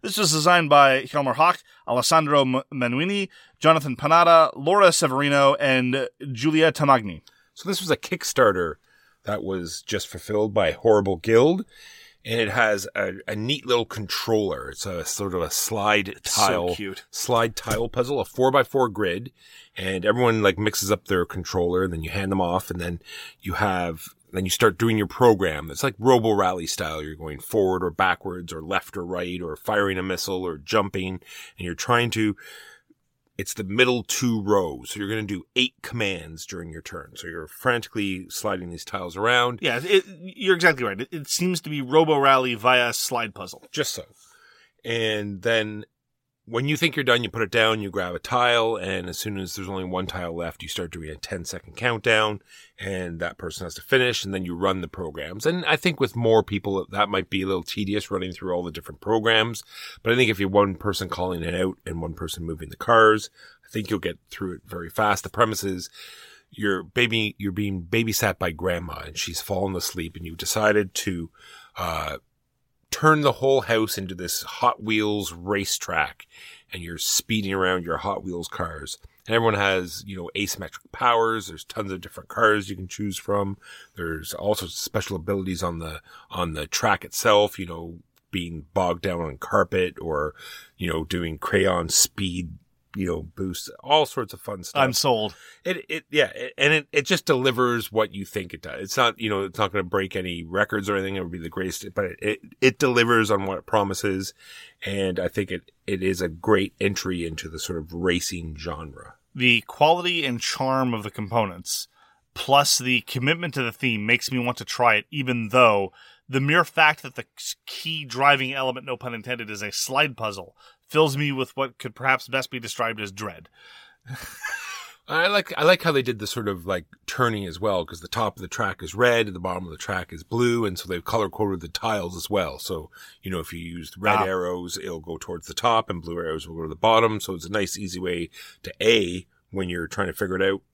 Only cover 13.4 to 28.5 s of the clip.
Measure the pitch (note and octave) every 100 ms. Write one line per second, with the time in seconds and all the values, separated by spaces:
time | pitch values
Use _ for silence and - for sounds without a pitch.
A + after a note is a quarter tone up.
13.4 | A2+ C#3+ B2+ A#2+ A2 G#2+ F#2+ - - A2
14.4 | G2+ D2 C2 C#2+ G2 F2 D#2 - G2+ F2+
15.4 | D#2+ - - A2 G#2 G#2 G2 - - -
16.4 | G2 F2+ F2 F2 G2+ F#2+ - - - A#2+
17.4 | A#2 A2 - A2 A#2 - B2 C#3 G2 -
18.4 | B2+ C#3 B2 C#3 B2 G2 G2+ F2+ A#2 _
19.4 | - - - - F#2+ F#2+ G2 A#2 B2 A2
20.4 | G2+ F#2+ G#2+ - G2 G2+ - F#2+ E2+ F#2+
21.4 | E2+ F#2+ F2 F2+ F#2 E2+ D#2+ F#2+ F#2+ G2
22.4 | F2+ F2+ - F2+ F2 E2+ - - - -
23.4 | - F2 G#2 F#2 F2 D#2+ - _ _ F#2
24.4 | F#2+ - A2 F2+ A#2 A2 G2 - B2 G#2
25.4 | F#2 D2+ D#2+ C#2+ C3+ G2 A2+ B2+ A2+ G2+
26.4 | F#2 F#2 D#2+ - E2 D#2 D2+ D#2 D#2+ D2
27.4 | - A2+ F#2+ F#2 F2+ D#2 F#2+ E2+ F#2+ F2+
28.4 | E2